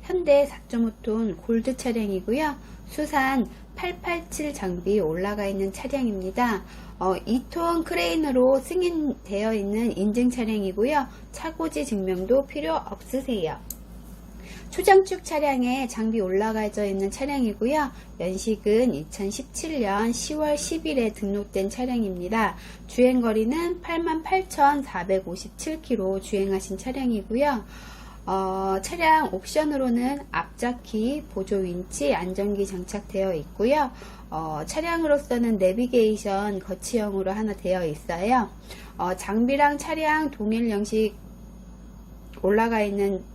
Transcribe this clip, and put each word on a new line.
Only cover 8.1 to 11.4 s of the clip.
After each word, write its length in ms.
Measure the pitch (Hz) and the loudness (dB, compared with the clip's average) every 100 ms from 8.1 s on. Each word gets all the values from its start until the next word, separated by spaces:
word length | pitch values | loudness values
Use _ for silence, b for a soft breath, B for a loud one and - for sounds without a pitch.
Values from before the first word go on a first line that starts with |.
| 330 302 254 254 269 | 2 2 4 6 4
승인되어 960 | 269 359 349 339 294 247 - 202 220 | 2 0 2 2 -2 -4 -4 -2 0
있는 420 | 220 196 214 233 - | 0 0 0 0 2
인증 320 | 202 214 247 | 0 4 2
차량이고요. 760 | 247 220 214 190 185 240 294 269 B B | 2 0 0 -2 0 2 2 0 B B
차고지 540 | - | -10